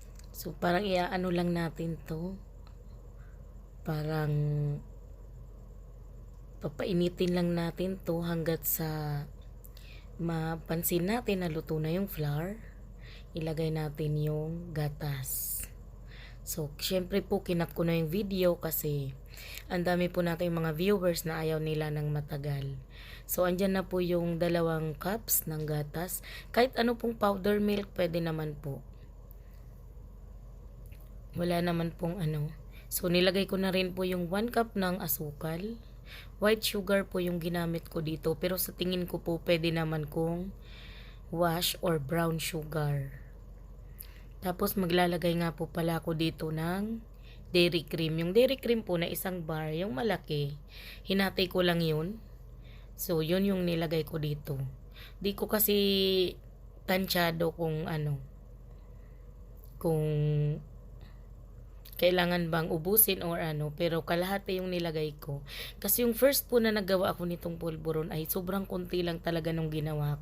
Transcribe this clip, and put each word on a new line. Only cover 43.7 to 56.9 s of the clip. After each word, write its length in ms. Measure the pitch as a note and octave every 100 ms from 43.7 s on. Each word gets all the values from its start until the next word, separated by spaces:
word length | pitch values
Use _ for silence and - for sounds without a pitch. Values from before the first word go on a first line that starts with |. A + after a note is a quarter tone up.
| - - - - - - - F#3
Tapos, 320 | F3 G3+ G3+
maglalagay 640 | F3+ F3 F3+ F3 F3 E3+
nga 160 | E3+ D#3
po 80 | D#3+
pala 320 | - E3 E3
ako 160 | D#3+
dito 400 | E3 D#3+ D#3 D#3+
ng 480 | D#3 E3 F#3 G#3+ A3+ - - - - -
dairy 320 | F3+ F3 E3+
cream. 400 | D3 D#3+ D#3+ D#3+
Yung 80 | E3+
dairy 320 | G3 C4 C4+
cream 240 | - A#3 G#3+
po 80 |
na 160 | F3 E3+
isang 320 | E3 F#3+ F3+
bar, 320 | D#3+ D#3+ D#3
yung 240 | D#3 G3 B3
malaki. 560 | A#3 F3+ - D3+ C#3+ D3 - - - -
Hinati 480 | - F#3+ G3 F#3 F#3
ko 160 | F#3 F3+
lang 160 | E3+
yun. 400 | E3 D3+ E3 A3+ - - - - - - -
So, 320 | - - E3 D#3
yun 160 | F3+ G3+
yung 160 | F#3+ F3+
nilagay 400 | E3 E3 D#3+ D3+
ko 160 | D#3+
dito. 400 | D3+ D3 - C3+ C3 - - - - -
Di 160 | F#3+
ko 160 | G3 G#3
kasi 880 | G#3+ G#3 G#3 G3+ G3 F#3+ F#3+ F3+ - - - - -
tansyado 720 | -